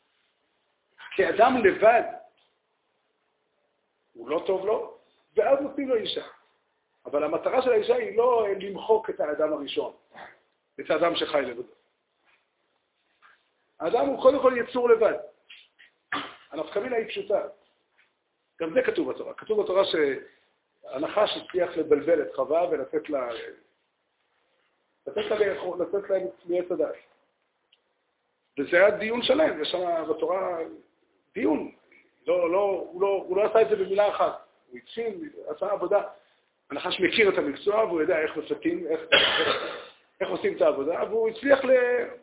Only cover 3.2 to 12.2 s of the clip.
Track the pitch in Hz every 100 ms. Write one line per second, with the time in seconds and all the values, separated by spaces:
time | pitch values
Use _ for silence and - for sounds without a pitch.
3.2 | _ _ _ _ _ _ _ _ _ 120
4.2 | 117 165 170 190 190 226 - - _ _
5.2 | _ 208 208 277 294 - 262 233 175 -
6.2 | - - _ _ _ _ _ _ - 147
7.2 | 151 160 190 240 262 214 214 247 208 208
8.2 | 247 233 208 190 196 185 - 220 208 -
9.2 | 151 151 151 147 135 147 127 - _ -
10.2 | - - _ _ _ - 139 160 170 151
11.2 | 151 147 127 120 120 _ _ _ _ _